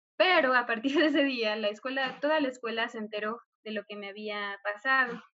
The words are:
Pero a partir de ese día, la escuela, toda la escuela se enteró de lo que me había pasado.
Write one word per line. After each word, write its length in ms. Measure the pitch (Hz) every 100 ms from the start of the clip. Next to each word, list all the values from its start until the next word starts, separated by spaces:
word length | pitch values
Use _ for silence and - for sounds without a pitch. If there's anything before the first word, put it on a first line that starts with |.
| _ -
Pero 380 | 349 349 269
a 120 | 254 240
partir 320 | 226 269 294
de 80 | 311
ese 180 | 294
día, 320 | 277 254 214 220
la 140 | 208
escuela, 500 | 214 262 269 262 262
toda 200 | 294 311
la 80 | 269
escuela 400 | 254 226 226 233
se 100 | 226
enteró 420 | 214 208 214 233 _ _
de 80 | 220
lo 100 | 214 202
que 80 | 208
me 140 | 202
había 480 | 202 214 208 202 202
pasado. 580 | 208 208 269 269 247 - -